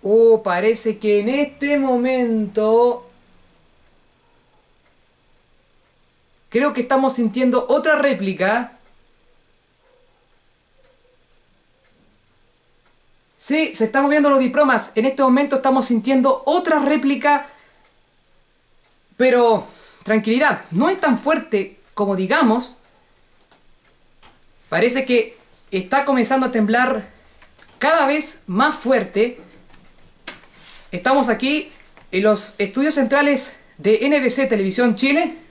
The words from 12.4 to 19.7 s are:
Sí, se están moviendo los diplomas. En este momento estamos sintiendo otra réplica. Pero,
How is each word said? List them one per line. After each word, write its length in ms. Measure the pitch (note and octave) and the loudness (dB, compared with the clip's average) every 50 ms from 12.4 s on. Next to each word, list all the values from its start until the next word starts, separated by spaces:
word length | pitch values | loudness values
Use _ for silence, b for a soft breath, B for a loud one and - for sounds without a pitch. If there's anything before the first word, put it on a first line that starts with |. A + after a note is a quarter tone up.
| _ _ _ _ _ _ _ _ _ _ _ _ _ _ _ _ _ _ _ | _ _ _ _ _ _ _ _ _ _ _ _ _ _ _ _ _ _ _
Sí, 380 | _ - - C#4+ D#4 D#4+ - - | _ -8 -4 -2 -2 -2 -2 -2
se 100 | - A3+ | -4 -4
están 200 | A3 - C4+ C#4 | -2 0 0 0
moviendo 260 | C#4 D4 D4+ C#4+ D4 | 2 2 2 2 4
los 80 | C#4 C4+ | 2 2
diplomas. 520 | C4 B3 - - D4+ C4+ B3 G#3+ - - - | 0 0 0 0 2 2 2 0 -2 -4 -4
En 100 | A3 A3 | -2 -2
este 180 | C4+ C4 C4 C4+ | -2 0 0 2
momento 340 | C4 B3 C4+ C#4+ C#4+ C#4 | 2 2 2 0 0 -2
estamos 300 | C4+ C4+ C4+ C4 C4 - | -2 0 0 0 0 0
sintiendo 560 | - A#3+ A3 - B3 C4+ C4 B3 C4+ C4 - - | 0 -2 -2 0 0 0 2 2 2 0 0 0
otra 320 | - D#4 F4+ F4 F4 D#4+ D4+ | 0 0 0 0 0 0 0
réplica. 680 | C4+ C#4 D4 C4+ C4 C#4 C#4+ - - D4 D4 C#4+ - B B B B B B B B _ _ _ _ _ _ _ _ _ _ _ _ _ _ _ _ _ _ _ _ _ _ _ _ _ _ | 2 0 0 0 0 -2 -2 0 2 0 0 0 -2 B B B B B B B B _ _ _ _ _ _ _ _ _ _ _ _ _ _ _ _ _ _ _ _ _ _ _ _ _ _
Pero, 500 | _ B3 B3+ A#3+ B3 A#3+ A#3 A3 G3+ - B | _ 2 4 4 4 4 4 2 2 -2 B